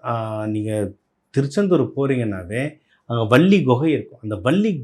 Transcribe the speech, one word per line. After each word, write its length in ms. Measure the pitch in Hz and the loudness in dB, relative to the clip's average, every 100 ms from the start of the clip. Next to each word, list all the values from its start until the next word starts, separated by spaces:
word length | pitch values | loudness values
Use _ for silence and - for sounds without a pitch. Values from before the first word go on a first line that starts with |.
ஆ, 420 | 123 117 110 110 107 | -8 -6 -6 -6 -6
நீங்க 460 | 107 104 107 101 98 _ _ _ | -4 -4 -4 -4 -8 _ _ _
திருச்செந்தூர் 640 | - 135 202 202 175 127 - | -4 -2 0 0 2 0 -2
போறீங்கன்னாவே 840 | 139 131 110 98 90 113 143 - _ _ - | -2 -2 -4 -6 -6 -6 -6 -10 _ _ -8
அங்க 200 | 117 107 | -4 4
வள்ளி 380 | 123 180 196 | 6 6 6
குகை 280 | 135 120 160 | 4 2 2
இருக்கும். 280 | 147 - - | -2 -4 -12
அந்த 140 | 107 104 | -10 -4
வள்ளி 440 | 95 175 220 165 | 0 2 0 -2